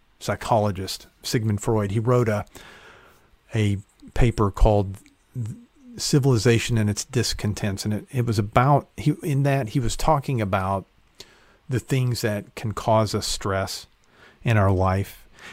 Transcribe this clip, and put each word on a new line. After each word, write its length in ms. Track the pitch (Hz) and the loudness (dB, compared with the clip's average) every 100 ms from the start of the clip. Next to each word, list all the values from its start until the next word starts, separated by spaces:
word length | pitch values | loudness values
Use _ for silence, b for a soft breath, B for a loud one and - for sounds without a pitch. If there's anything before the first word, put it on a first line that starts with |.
| _ _ | _ _
psychologist, 920 | - 101 - 117 104 95 95 - - _ | -8 -6 0 2 2 -2 -8 -12 -16 _
Sigmund 360 | - 127 110 101 | -4 -2 0 -2
Freud, 320 | - 110 101 | 0 -2 0
he 80 | 107 | -2
wrote 280 | 113 123 113 | 2 2 2
a, 160 | 104 - B B B B B B B B _ _ | -2 -6 B B B B B B B B _ _
a 240 | 113 104 98 - _ 269 | 0 0 0 -6 _ -4
paper 360 | - 120 113 101 | 2 4 4 0
called 480 | - 113 104 98 95 - _ _ 123 110 - - _ 254 233 | 4 4 4 2 -6 -16 _ _ -10 -8 -10 -18 _ -20 -10
Civilization 840 | - 151 135 120 104 117 - 117 | 0 2 4 4 4 2 2 0
and 120 | 104 | 0
Its 140 | 101 | -2
Discontents. 800 | - 120 110 - 104 98 107 95 | -4 -2 -2 -2 -4 -2 -4 -4
And 100 | 107 | -4
it, 120 | 107 - | -4 -4
it 160 | 127 120 | -4 -2
was 140 | 107 | 0
about, 480 | 107 120 131 143 - - | 0 2 4 4 0 -4
he, 180 | 147 147 | -2 -2
in 220 | 165 139 | -2 0
that 260 | 139 135 113 | 0 0 -2
he 100 | 143 | -2
was 160 | 113 - | -2 0
talking 440 | - 147 - 123 | 0 0 0 -4
about 440 | 101 98 95 98 - _ _ B B B B B - | -2 -2 -2 -4 -6 _ _ B B B B B -6
the 100 | 123 | -6
things 440 | - 135 123 117 | -2 0 0 -2
that 340 | 113 104 - - | -2 -4 -8 -10
can 160 | 110 | -8
cause 420 | 101 - 110 107 | -4 0 2 2
us 120 | 104 - | -2 -4
stress 600 | - 107 95 95 - - _ b b b b | -4 -2 -2 -4 -8 -16 _ b b b b
in 140 | - 107 | 0 2
our 160 | 98 | 4
life. 560 | 92 95 95 98 - - B B | 4 2 0 -4 -12 -20 B B